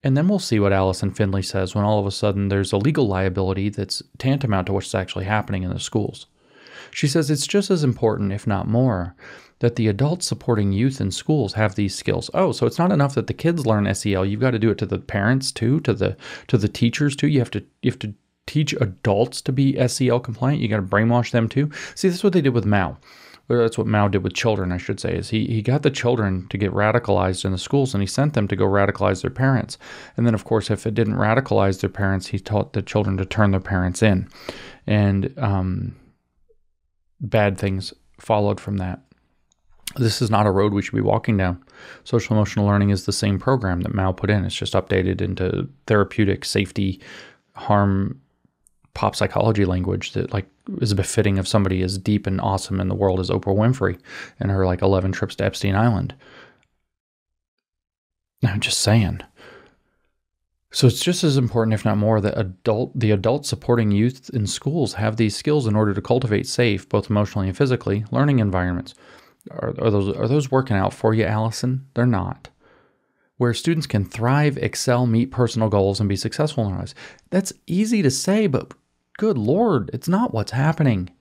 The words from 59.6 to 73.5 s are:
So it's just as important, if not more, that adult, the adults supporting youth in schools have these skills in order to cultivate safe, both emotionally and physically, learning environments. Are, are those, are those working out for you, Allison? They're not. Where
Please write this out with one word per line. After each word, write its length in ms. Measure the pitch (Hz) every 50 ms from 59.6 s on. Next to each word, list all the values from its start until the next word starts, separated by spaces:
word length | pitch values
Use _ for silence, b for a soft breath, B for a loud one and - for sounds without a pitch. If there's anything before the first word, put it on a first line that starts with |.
| B B B B B B B B B B B _ _ _ _ _ _ _ _ _ _ _
So 140 | - - -
it's 140 | 127 - -
just 240 | - 175 180 180 -
as 140 | 156 135
important, 360 | 139 127 110 92 117 113 110 110
if 120 | 101 -
not 120 | 110 104
more, 220 | 104 104 107 113 107
that 160 | 98 104 -
adult, 600 | 117 110 95 92 _ _ - 107 107 127 - - 139
the 120 | 110 107
adults 380 | 107 98 92 113 127 151 147 -
supporting 400 | - 95 - - 123 117 113 104
youth 400 | 101 101 107 123 131 - _ -
in 140 | - 123 104
schools 480 | 98 - - - 139 147 175 139 98 -
have 220 | - 107 110 110
these 200 | 113 117 107 98
skills 300 | - - 151 147 151 127
in 100 | 110 104
order 180 | 107 110 104 98
to 80 | 101
cultivate 440 | - - 120 123 - 113 104 101 -
safe, 440 | - - - 123 117 104 95 - _
both 200 | - 104 - -
emotionally 380 | 107 104 104 101 - 107 95
and 100 | 95 95
physically, 480 | - 143 131 127 120 - - 98 104 110 -
learning 280 | - 123 139 147 139 123
environments. 540 | 110 101 92 92 90 90 90 87 87 - - B B B B B B B B B B -
Are, 220 | - - - - - -
are 100 | - 113
those, 260 | 101 101 98 98 -
are 120 | - -
those 240 | 117 135 151 143 131
working 240 | 131 131 131 131 110
out 180 | 95 98 98 -
for 200 | - - 113 110
you, 100 | 110 107
Allison? 640 | - 107 107 110 113 110 - - 127 127 131 135 - _
They're 120 | 117 120
not. 440 | 127 117 95 90 92 87 - _ - _ b b b b b b b b b b b b b b b b
Where 160 | b 127 120